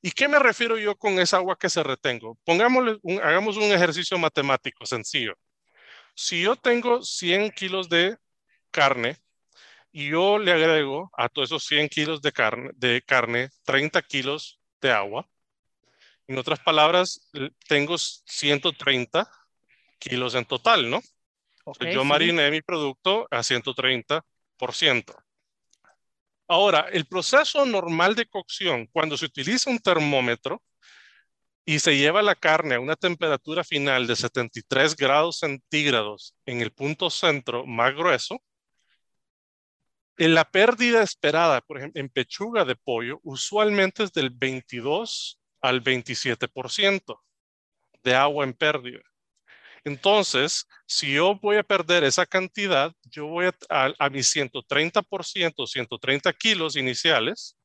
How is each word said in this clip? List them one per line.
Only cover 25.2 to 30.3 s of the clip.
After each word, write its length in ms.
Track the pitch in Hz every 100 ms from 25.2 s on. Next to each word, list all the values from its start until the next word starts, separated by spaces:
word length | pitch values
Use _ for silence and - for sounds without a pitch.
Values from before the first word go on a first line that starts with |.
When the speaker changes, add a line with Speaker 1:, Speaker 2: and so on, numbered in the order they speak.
| _ _ _ _ _ _ _ _ _ _ _ _ _
Speaker 1:
Ahora, 400 | 175 202 156 156
el 140 | 170 151
proceso 600 | 185 165 269 302 302 269
normal 500 | 208 175 165 180 220
de 120 | 226
cocción, 580 | 202 175 - 190 131 113
cuando 260 | 165 156 143
se 80 | 151
utiliza 460 | - 135 247 -
un 80 | 240
termómetro 840 | 202 165 151 139 123